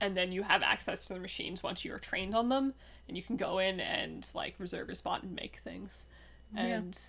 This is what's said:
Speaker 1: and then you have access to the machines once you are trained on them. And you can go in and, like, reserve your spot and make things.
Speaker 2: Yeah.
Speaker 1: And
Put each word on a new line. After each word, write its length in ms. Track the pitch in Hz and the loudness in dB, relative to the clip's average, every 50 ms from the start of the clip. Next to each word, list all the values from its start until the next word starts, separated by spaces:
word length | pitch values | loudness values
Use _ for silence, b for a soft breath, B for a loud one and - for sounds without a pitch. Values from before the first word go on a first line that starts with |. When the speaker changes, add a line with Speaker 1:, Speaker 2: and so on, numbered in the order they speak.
Speaker 1:
and 160 | 208 196 190 | 0 0 2
then 160 | 180 180 180 185 | 2 2 2 2
you 100 | 185 202 | 0 4
have 200 | - - 196 - | 6 6 6 8
access 440 | - - 208 - - - 185 - | 6 2 2 2 -2 -4 -2 -4
to 80 | - 190 | -6 -6
the 60 | 185 | -6
machines 420 | 185 180 - - - - 175 180 - | -6 -6 -4 -4 -4 -4 -4 -4 -2
once 220 | - 180 - - | -4 -4 -2 -4
you 100 | - - | -6 -6
are 40 | - | -6
trained 360 | - - - 202 190 190 208 | -6 -4 -2 -2 0 2 4
on 140 | 226 233 240 | 4 4 6
them. 260 | 262 277 269 269 269 b b b b b b b | 6 4 4 2 0 b b b b b b b
And 80 | 170 | -8
you 60 | 180 180 | -6 -4
can 140 | - - | -2 0
go 220 | - 190 - 180 190 | 0 0 2 2 4
in 220 | 190 190 190 185 | 4 4 2 2
and, 480 | - - - - - - - - - - - | 0 0 2 0 0 0 -4 -6 -6 -4 -4
like, 200 | - - - - - | -2 -2 -4 -4 -6
reserve 300 | 190 180 - 165 - - | -6 -4 -4 -4 -4 -4
your 60 | - | -6
spot 280 | - - - 180 - - | -4 -2 0 0 0 -2
and 120 | 185 175 | -4 -6
make 260 | - - 185 - - - | -6 -6 -8 -10 -10 -12
things. 400 | - 170 180 190 190 - - - - b b b b b b b - 214 | -10 -8 -8 -10 -10 -10 -12 -12 -14 b b b b b b b -8 -2
Speaker 2:
Yeah. 120 | 214 - | 0 2
Speaker 1:
And 320 | - 226 220 196 180 185 - - | 2 2 0 -2 -4 -6 -6 -8